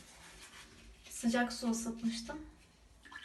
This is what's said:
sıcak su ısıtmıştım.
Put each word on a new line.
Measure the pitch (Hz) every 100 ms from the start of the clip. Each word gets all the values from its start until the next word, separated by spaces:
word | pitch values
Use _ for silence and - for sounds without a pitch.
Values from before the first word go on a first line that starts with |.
| - - - - - - - - - - -
sıcak | - 233 247 240
su | - 240
ısıtmıştım. | 226 233 - 226 - - 302 - - - - - - - -